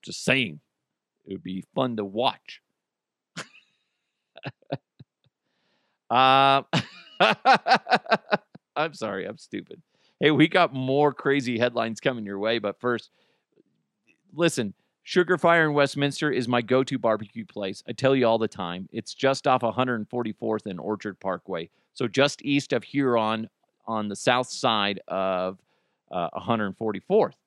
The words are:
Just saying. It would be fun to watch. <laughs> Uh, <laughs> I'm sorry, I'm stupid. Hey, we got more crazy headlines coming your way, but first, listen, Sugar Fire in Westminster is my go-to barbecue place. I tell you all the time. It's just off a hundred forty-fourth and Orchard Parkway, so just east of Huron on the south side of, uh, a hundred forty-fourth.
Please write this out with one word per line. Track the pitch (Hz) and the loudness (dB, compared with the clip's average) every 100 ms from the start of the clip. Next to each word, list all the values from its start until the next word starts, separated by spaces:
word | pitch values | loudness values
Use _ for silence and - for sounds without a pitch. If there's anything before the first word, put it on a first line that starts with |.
Just | - 87 - | -14 -8 -2
saying. | 135 113 76 _ _ _ _ _ _ - | 0 -2 -8 _ _ _ _ _ _ -14
It | |
would | 95 | -12
be | 85 95 - | -8 -10 -8
fun | - 131 113 | -4 -2 -2
to | |
watch. | 101 104 127 - - - _ _ _ _ _ _ _ - | -6 -2 -2 -4 -18 -20 _ _ _ _ _ _ _ -18
<laughs> | - _ _ _ _ _ _ _ _ - 139 _ _ 139 _ _ - _ _ _ _ _ _ _ _ _ _ | -18 _ _ _ _ _ _ _ _ -18 -18 _ _ -14 _ _ -20 _ _ _ _ _ _ _ _ _ _
Uh, | 117 131 135 139 139 135 - - - - - | 4 6 6 6 4 2 -4 -4 -16 -20 2
<laughs> | 214 214 - 240 - 247 - 233 - 226 - - _ - _ - | 2 4 4 4 4 0 2 -2 2 -2 0 -4 _ -20 _ -4
I'm | 160 - | -4 -4
sorry, | 110 98 90 | -6 -6 -8
I'm | 165 | -12
stupid. | - 101 - - _ _ _ _ | -10 -12 -12 -20 _ _ _ _
Hey, | 147 | 2
we | 147 165 | 6 4
got | 185 170 | 4 2
more | 135 131 139 147 | 0 0 2 2
crazy | - 139 143 123 117 | 2 0 0 0 0
headlines | 123 117 113 110 | 0 0 -4 -2
coming | - 123 104 | -2 -2 -8
your | 98 | -4
way, | 107 117 | -2 -2
but | 104 98 | -4 -4
first, | 123 117 - _ _ _ _ _ _ _ _ _ _ _ _ | -4 -4 -6 _ _ _ _ _ _ _ _ _ _ _ _
listen, | 143 170 - 107 - _ _ | 0 0 0 -6 -8 _ _
Sugar | - 185 175 180 | -2 0 2 2
Fire | 175 170 156 | 4 4 4
in | 143 | 2
Westminster | 139 143 143 135 151 | 0 0 -4 -2 -2
is | 123 120 | -2 0
my | 123 | 0
go-to | 113 131 135 131 | 2 0 2 -2
barbecue | 117 107 107 113 104 | 0 -2 -4 -14 -14
place. | - 98 - - | -8 -8 -8 -12
I | |
tell | 120 135 135 | -2 2 4
you | 120 | 4
all | 113 | 2
the | 110 | 0
time. | - 87 90 95 | -4 -8 -8 -10
It's | 113 - | -12 -12
just | - 135 135 143 | -2 0 0 0
off | 127 | 0
a | 117 | 0
hundred | 120 127 120 104 | -2 -2 -2 -6
forty-fourth | 123 117 - 113 110 107 | -6 -6 -6 -4 -4 -6
and | 90 | -10
Orchard | 87 107 107 92 | -6 -6 -6 -8
Parkway, | 95 87 - 87 85 _ _ | -6 -6 -6 -8 -8 _ _
so | - 123 | -6 -4
just | 110 143 - | 2 2 0
east | 143 143 - | -2 -2 0
of | 127 | -4
Huron | - 139 135 120 110 110 110 _ _ _ - | -2 -2 2 2 0 -2 -6 _ _ _ -6
on | 110 104 | -4 -4
the | 98 | -2
south | - 120 - | 2 2 0
side | - 127 110 101 98 - | -2 0 2 0 -2 -6
of, | 92 95 92 92 95 _ _ _ _ _ | -4 -2 -2 -2 -6 _ _ _ _ _
uh, | 90 85 | -6 -6
a | - | -6
hundred | 95 117 104 95 | -2 -2 -2 -4
forty-fourth. | 113 98 _ 202 160 - | -6 -6 _ 2 2 -4